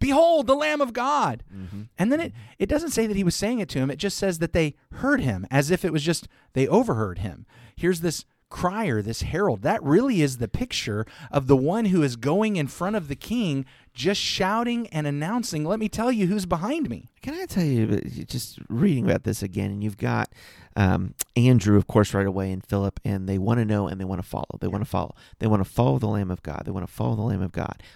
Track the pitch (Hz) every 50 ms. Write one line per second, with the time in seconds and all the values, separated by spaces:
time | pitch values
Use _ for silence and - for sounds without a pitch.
0 | - 269 277 285 330 339 339 311 269 202 269 285 302 302 302 302 285 247 220 247
1 | 240 269 294 285 240 156 120 - - - 95 98 95 90 98 98 107 113 _ -
2 | 175 226 269 311 339 - 196 117 - - - - - 196 302 294 330 320 - 226
3 | 226 220 208 196 196 175 - - 196 208 247 240 196 - - 139 131 139 139 -
4 | - 202 - - - 190 180 160 170 165 - 175 160 151 - _ _ - - -
5 | - 269 294 262 214 131 104 90 92 - - 139 147 147 185 180 - 180 147 160
6 | 143 165 165 - - - _ _ _ _ - 127 135 117 147 214 262 226 151 110
7 | 110 98 90 87 90 104 78 - - - - - - - - - 160 175 185 165
8 | 165 170 143 - - _ _ _ _ - - - - 180 185 214 226 180 120 107
9 | 101 104 113 - - - - 160 208 190 120 95 101 147 202 - - 139 147 190
10 | 254 277 247 175 151 143 131 120 120 107 - - 254 247 - - - - 104 104
11 | 110 - - - 151 - - 143 135 127 143 131 131 151 180 226 233 202 185 180
12 | 151 135 120 117 113 135 156 196 220 220 208 180 147 123 - - 170 190 214 214
13 | 165 139 143 - - - 214 247 226 180 143 135 131 - - _ _ _ _ -
14 | 123 180 202 - - - - - 196 185 208 226 240 240 240 233 233 - - 160
15 | 151 147 143 143 151 170 220 247 226 - - 151 151 156 202 220 214 208 - -
16 | 220 247 262 220 196 170 202 214 185 175 175 165 170 220 294 339 285 175 117 -
17 | - - _ _ - 262 302 349 381 339 - - 175 147 131 117 110 110 110 -
18 | - - - - 76 - - 123 - - - - - - - 117 131 208 156 127
19 | 110 95 92 - - 101 101 - 101 98 92 107 98 98 101 101 104 107 101 -
20 | - 123 120 117 113 - - - - - - - - - - - 98 92 92 92
21 | 95 92 - - - - - 117 117 127 127 117 98 104 104 101 98 - - 113
22 | 104 - - 101 98 98 92 98 95 95 95 92 - - - 101 98 98 - -
23 | - 101 98 98 95 92 98 95 95 107 113 120 113 107 107 104 101 - 90 95
24 | 95 92 95 87 87 - - - - - - - - 95 92 101 104 - - 92
25 | 90 - - - - - - - - 113 107 101 95 - - - 120 131 135 131
26 | 117 104 107 104 101 92 90 - - - 73 - - - 95 92 87 87 - -
27 | 107 123 117 107 104 117 101 95 95 90 - - 85 - - - - - -